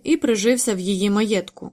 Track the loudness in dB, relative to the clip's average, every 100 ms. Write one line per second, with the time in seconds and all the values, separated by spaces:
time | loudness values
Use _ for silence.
0 | -2 0 2 0 2 2 0 -2 -2 0
1 | 0 0 0 -2 -4 -12 -18